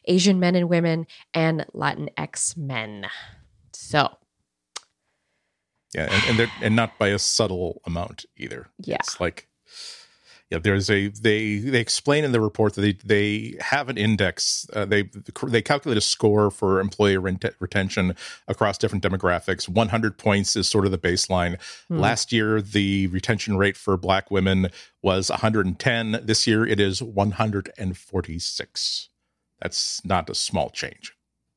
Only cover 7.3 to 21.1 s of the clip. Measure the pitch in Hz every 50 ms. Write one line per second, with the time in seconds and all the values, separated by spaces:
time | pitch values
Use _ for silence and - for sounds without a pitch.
7.3 | - - 110 95 92 90 90 82 - - - 85 82 85 - - - - - _
8.3 | _ - - - - - - _ _ - - - - - - - - - 90 85
9.3 | - - - _ _ _ _ _ - - - - - - - _ _ _ _ _
10.3 | - _ _ - 82 82 82 104 98 98 95 110 104 98 101 101 104 107 110 110
11.3 | 107 107 110 107 104 101 110 139 131 117 110 - - - - 143 143 151 151 135
12.3 | 120 113 110 104 - - 110 104 - 98 101 104 95 - - 98 107 101 104 104
13.3 | 104 107 110 117 - - - - 135 143 139 127 123 104 104 110 107 95 101 90
14.3 | - - - - - - - - - 107 101 98 104 101 101 98 - 101 - -
15.3 | - - 135 131 117 113 - - 143 139 - 151 117 104 - - - - - 107
16.3 | 104 107 104 101 - - 107 95 98 92 95 98 - - 104 101 98 95 92 95
17.3 | 92 92 - - - - 92 - - 101 95 92 - 104 92 92 92 - - -
18.3 | - - - - 98 - 110 101 98 - - 113 110 95 - 92 95 92 92 90
19.3 | 87 82 - - 90 - - - 90 110 113 104 117 113 113 107 - _ - 107
20.3 | 101 101 95 - - 101 92 - - 104 95 98 95 87 - 87